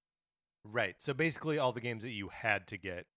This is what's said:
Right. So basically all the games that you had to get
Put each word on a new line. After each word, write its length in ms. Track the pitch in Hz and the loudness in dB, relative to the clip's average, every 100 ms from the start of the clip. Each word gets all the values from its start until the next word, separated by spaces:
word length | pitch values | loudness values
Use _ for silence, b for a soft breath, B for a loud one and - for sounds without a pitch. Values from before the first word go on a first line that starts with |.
| _ _ _ _ _ _ | _ _ _ _ _ _
Right. 380 | 107 110 101 90 | -4 0 0 0
So 120 | - | -4
basically 440 | 135 165 - 156 151 | 2 2 2 0 2
all 140 | 131 | 2
the 100 | 120 | 2
games 220 | 120 113 | -2 -4
that 80 | 117 | -6
you 180 | 110 98 | -6 -6
had 380 | - 113 101 90 | -2 2 2 0
to 100 | 101 | -8
get 300 | 92 90 - | -8 -8 -10